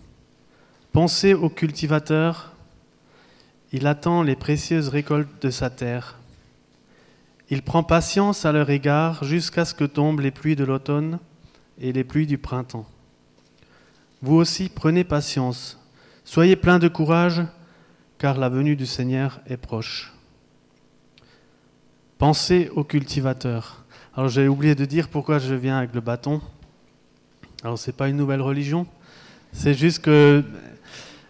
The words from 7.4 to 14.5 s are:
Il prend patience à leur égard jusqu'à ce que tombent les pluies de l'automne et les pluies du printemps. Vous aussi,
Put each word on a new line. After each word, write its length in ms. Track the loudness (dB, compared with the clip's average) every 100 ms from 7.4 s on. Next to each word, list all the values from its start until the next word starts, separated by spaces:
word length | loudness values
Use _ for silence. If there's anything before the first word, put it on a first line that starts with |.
| -8
Il 100 | -8
prend 200 | 0 0
patience 640 | 2 2 2 0 0 0 0
à 80 |
leur 160 | 2 2
égard 560 | 0 2 2 0 -2 -4
jusqu'à 400 | -2 -2 -4 -4
ce 80 |
que 100 | -2
tombent 380 | -4 0 0 0
les 100 | -2
pluies 240 | -2 -2 0
de 80 |
l'automne 560 | 0 -2 -2 -2 -2 -8 -12 _ -20 _ _ -10
et 100 | -6
les 140 | -4 -2
pluies 200 | -2 -2
du 120 | -4
printemps. 480 | -4 -8 -8 -12 -16 -20 _ _ _ _ _ _ _ _ _ _ _ -8
Vous 140 | 2 2
aussi, 340 | 2